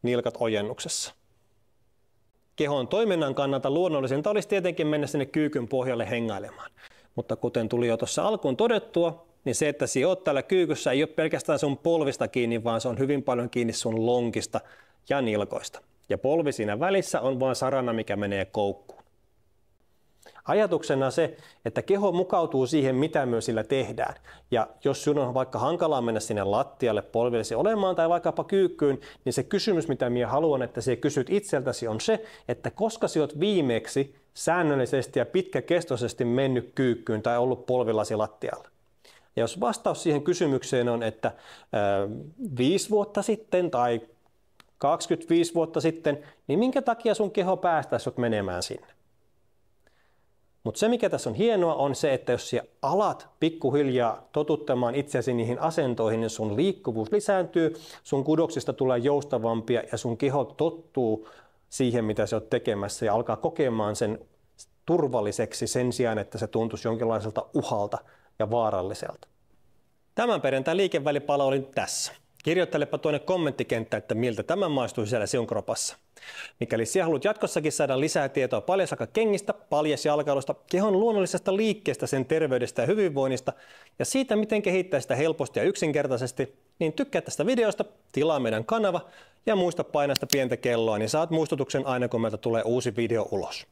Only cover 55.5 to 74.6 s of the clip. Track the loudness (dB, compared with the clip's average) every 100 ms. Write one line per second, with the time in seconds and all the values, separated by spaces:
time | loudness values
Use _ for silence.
55.5 | -2 -2 0 -2 0 0 0 -2 -2 -2
56.5 | 0 0 0 -4 -4 0 0 2 0 2
57.5 | 2 0 -2 -16 -20 -4 -2 2 2 2
58.5 | 0 -4 0 2 2 2 0 0 -2 0
59.5 | -2 0 -2 0 -6 -4 -2 0 0 -2
60.5 | -2 -2 -2 -8 0 0 0 -4 -20 -20
61.5 | _ _ -2 0 2 0 -2 -2 -2 -2
62.5 | -2 0 -2 -4 -4 0 0 0 -2 -4
63.5 | 0 0 0 -2 -2 -2 -4 -10 _ _
64.5 | _ -20 _ 0 2 2 0 -2 -2 -4
65.5 | -4 -4 0 -2 0 0 0 -4 -6 -4
66.5 | -2 -2 -2 -4 -2 0 0 -2 -6 -4
67.5 | -4 -2 -2 -2 -4 -10 -20 _ _ 0
68.5 | 2 2 0 -4 -6 -10 -12 -18 _ _
69.5 | _ _ _ _ _ _ -2 0 2 2
70.5 | 0 0 2 2 2 0 -2 0 2 2
71.5 | 2 -2 -6 -4 -4 -6 -10 _ _ 0
72.5 | 2 2 0 0 0 0 -2 0 0 0
73.5 | -2 -2 -2 -2 -6 -2 -2 0 -2 -2
74.5 | -2